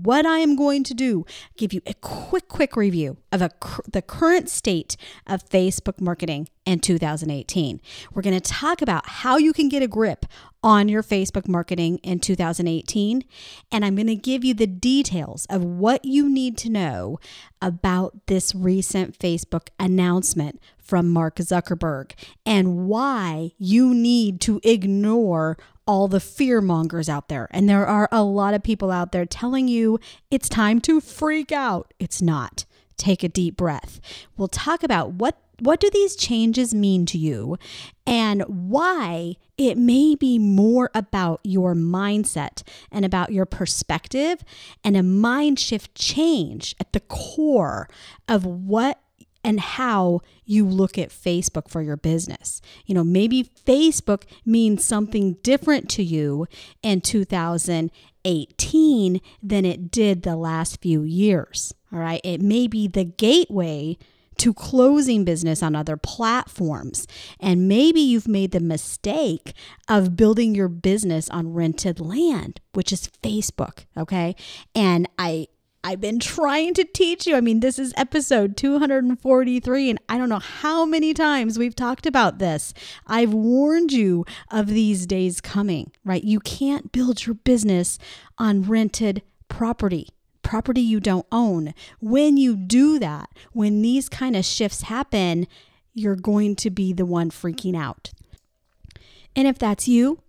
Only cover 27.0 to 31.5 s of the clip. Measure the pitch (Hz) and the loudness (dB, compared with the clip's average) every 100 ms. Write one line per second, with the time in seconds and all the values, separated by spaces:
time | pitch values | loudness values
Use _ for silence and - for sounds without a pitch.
27 | 160 147 - 143 - - 202 196 202 208 | -4 -4 -6 -8 -6 2 4 4 4 2
28 | 208 226 208 202 202 208 202 214 190 180 | 2 2 0 0 0 0 -2 -2 -2 -2
29 | 180 185 175 - 240 262 254 233 226 226 | -2 -4 -4 -6 -4 0 0 2 2 0
30 | - - - 269 - - 208 233 226 311 | -4 -18 -4 -2 -2 0 2 2 4 0
31 | - - 302 311 285 | 0 -4 -2 -2 -2